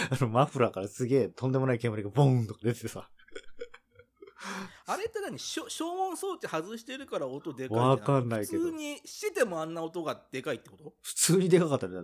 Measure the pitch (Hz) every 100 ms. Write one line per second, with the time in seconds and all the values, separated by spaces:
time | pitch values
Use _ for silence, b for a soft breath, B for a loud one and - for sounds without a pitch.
0 | B 131 120 113 147 135 113 - 101 -
1 | 123 135 104 - 131 131 131 120 120 107
2 | 101 107 143 127 110 101 110 117 113 95
3 | - - _ - - - - - _ -
4 | _ _ - - 196 190 196 B - 262
5 | 453 440 392 147 - 311 453 - 320 370
6 | 381 330 392 359 - 160 175 226 - 262
7 | 277 196 135 139 160 131 127 110 127 135
8 | 143 139 120 113 101 - 349 320 302 294
9 | - - 415 359 233 165 160 165 165 170
10 | 151 120 _ 131 151 131 - - 170 -
11 | - - - 185 190 175 170 131 92 90